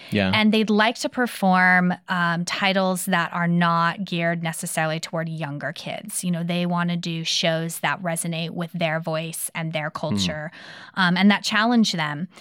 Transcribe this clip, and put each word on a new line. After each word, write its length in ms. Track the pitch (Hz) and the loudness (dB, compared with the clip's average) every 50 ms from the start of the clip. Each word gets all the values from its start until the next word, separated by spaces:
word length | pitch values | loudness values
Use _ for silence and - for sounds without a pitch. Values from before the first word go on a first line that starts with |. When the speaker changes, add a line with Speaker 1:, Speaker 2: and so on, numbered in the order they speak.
| - - | -6 -2
Speaker 1:
Yeah. 200 | - 104 98 190 190 | 0 2 4 4 4
Speaker 2:
And 180 | 214 214 214 208 | 4 4 6 4
they'd 160 | 220 220 202 | 4 4 4
like 260 | 214 208 214 233 247 | 4 4 4 2 2
to 100 | - - | -2 -4
perform, 840 | 294 - 254 247 233 - - 196 190 185 185 180 185 185 180 180 180 185 - _ - | -4 -2 -2 -2 -2 -2 0 2 4 6 6 6 6 6 6 4 2 0 -2 _ -4
um, 340 | 190 180 175 170 170 170 175 | -2 0 0 0 0 -2 -2
titles 600 | - - - 208 190 185 196 190 185 185 180 - | -4 -2 0 0 2 2 2 2 2 0 -2 -2
that 260 | 196 185 170 165 - | 0 0 0 0 0
are 160 | - 175 170 | -2 0 0
not 560 | 170 175 175 175 170 170 170 165 170 - - 190 | 2 2 4 4 4 4 2 2 0 0 -2 -6
geared 400 | - 175 170 170 170 170 170 170 | -4 -2 -2 0 0 -2 -2 -4
necessarily 560 | 160 160 - - 170 - 165 160 160 156 165 | -6 -6 -6 -8 -6 -2 -2 -2 0 -2 -4
toward 300 | - - - 165 165 165 | -6 -6 -6 -6 -4 -4
younger 420 | 160 156 160 143 143 147 135 135 | -6 -6 -6 -6 -6 -6 -8 -8
kids. 540 | - - - - - - - 214 - - - | -8 -10 -10 -10 -10 -10 -10 -8 -8 -4 -2
You 60 | 180 | -2
know, 120 | 175 165 175 | -2 -2 -2
they 220 | 170 175 175 175 | -2 -2 0 0
wanna 320 | 175 175 175 175 175 175 | 0 0 0 0 0 -2
do 260 | 175 170 175 165 165 165 | -4 -4 -4 -6 -4 -4
shows 560 | - - - - 165 165 160 165 165 - - | -4 -2 0 2 2 2 0 -2 -4 -4 -2
that 240 | - 151 147 - 185 | -2 -2 -2 -2 -2
resonate 460 | 170 165 165 - 170 165 160 170 160 | -4 -4 -4 -4 -4 -4 -4 -6 -6
with 220 | - 175 170 165 - | -6 -6 -6 -6 -4
their 260 | 170 170 160 156 165 | -2 -2 0 0 -2
voice 500 | 165 170 160 156 165 160 160 - - - - | -2 -4 -4 -4 -4 -6 -8 -8 -10 -8 -6
and 160 | - 165 160 | -6 -6 -4
their 180 | 160 156 151 156 | -4 -4 -4 -6
Speaker 1:
Mm-hmm. 180 | - - - 151 | -6 -4 -4 -2
Speaker 2:
culture, 420 | 208 202 185 175 151 151 151 160 - - - - - - - - - | 0 0 0 -2 -4 -6 -10 -12 -12 -16 -18 -18 -18 -18 -20 -6 -2
um, 200 | 202 185 175 180 | 2 2 4 4
and 160 | 180 190 208 | 6 6 6
that 120 | 202 196 - | 6 4 2
challenge 480 | - 220 208 220 240 247 233 214 - - | 0 0 2 2 4 4 4 2 2 0
them. 340 | 170 156 147 147 147 180 - - - | -2 -2 -4 -4 -6 -8 -10 -12 -16